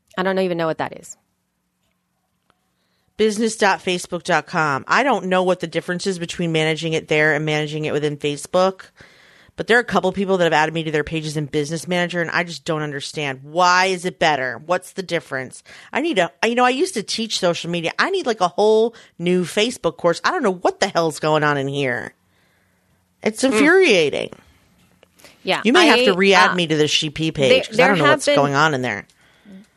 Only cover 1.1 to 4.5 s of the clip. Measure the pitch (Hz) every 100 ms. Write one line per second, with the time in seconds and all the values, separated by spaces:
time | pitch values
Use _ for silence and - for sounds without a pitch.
1.1 | - _ _ _ _ _ _ _ _ _
2.1 | _ _ _ _ _ _ _ _ _ _
3.1 | - 214 208 226 - 202 170 190 180 -
4.1 | 175 - 156 -